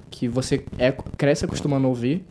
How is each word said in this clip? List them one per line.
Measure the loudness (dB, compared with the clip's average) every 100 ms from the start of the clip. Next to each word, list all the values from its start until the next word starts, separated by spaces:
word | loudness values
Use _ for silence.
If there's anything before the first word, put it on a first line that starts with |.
| -18
que | -6 -2
você | -2 0 -2 -2 0
é, | 2 2 -6 0
cresce | 2 2
acostumando | 0 -2 0 2 2
a |
ouvir | 2 0 -2 -4